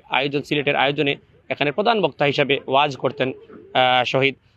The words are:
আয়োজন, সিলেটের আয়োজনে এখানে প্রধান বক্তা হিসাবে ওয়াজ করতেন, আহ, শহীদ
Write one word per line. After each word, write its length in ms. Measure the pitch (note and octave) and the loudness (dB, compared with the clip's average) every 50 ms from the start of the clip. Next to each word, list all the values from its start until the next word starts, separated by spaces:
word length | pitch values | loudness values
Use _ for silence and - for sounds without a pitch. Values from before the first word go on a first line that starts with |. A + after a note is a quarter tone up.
| - - | -8 -4
আয়োজন, 320 | - B2 C3+ D3 C#3 D3 C3 | -2 -2 0 0 -2 -4 -4
সিলেটের 340 | - - D3 C#3 C#3 C#3+ | -2 -2 -2 0 0 0
আয়োজনে 400 | C#3 B2+ C#3 D3 C#3+ D3+ C#3 D3 - - _ _ _ _ - | 2 0 0 0 0 -2 -2 -2 -4 -8 _ _ _ _ -10
এখানে 240 | C3 - D3 D3 D3 | -6 -4 -2 -2 -2
প্রধান 280 | - G#3 A3 A#3 A3 | 0 0 0 2 2
বক্তা 240 | F3+ D3+ - - D3+ | 0 -2 0 0 -2
হিসাবে 360 | C#3+ B2+ - D3 B2+ C#3 C3 - | 0 2 0 0 0 0 -2 -2
ওয়াজ 300 | - C3 C3+ D3 D3+ C3+ | 0 0 2 2 0 -2
করতেন, 360 | B2 - C3+ A#2+ - C3 C3 B2+ - - - - - - - - | -4 -4 -4 -2 -2 -4 -4 -4 -8 -14 -20 -20 -20 -18 -4 0
আহ, 300 | C3+ B2+ B2+ B2+ B2+ B2 | 2 2 4 4 2 0
শহীদ 300 | - - C3+ C3+ C#3 B2+ - _ _ _ | 0 0 0 0 0 -2 -4 _ _ _